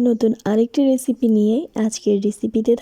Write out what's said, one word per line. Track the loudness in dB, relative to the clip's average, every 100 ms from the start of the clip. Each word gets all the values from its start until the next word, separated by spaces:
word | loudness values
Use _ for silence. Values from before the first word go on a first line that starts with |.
| 2
নতুন | 2 0 -2 -2
আরেকটি | 0 0 0 2
রেসিপি | 0 -2 -2 0 2
নিয়ে। | 2 0 -4 -4 -4
আজকের | -4 -2 -2 -2
রেসিপিতে | -4 -4 -2 0 0